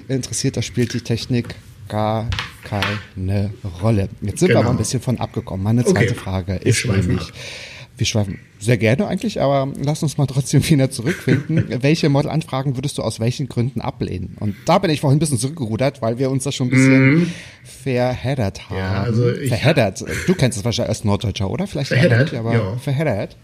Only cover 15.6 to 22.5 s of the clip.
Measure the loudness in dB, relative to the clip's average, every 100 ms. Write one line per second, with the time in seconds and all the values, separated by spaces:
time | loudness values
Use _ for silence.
15.6 | -4 0 -2 0 -2 0 0 -2 -2 -4
16.6 | 0 4 6 6 6 4 2 -2 -14 -20
17.6 | -20 -10 -2 0 0 0 -2 -2 -2 -4
18.6 | -8 -6 -2 0 0 2 2 0 -2 2
19.6 | 4 4 2 0 -6 -2 0 2 2 0
20.6 | -2 -2 -2 -2 0 0 -2 -4 -4 -4
21.6 | -4 -6 -2 2 4 4 2 0 0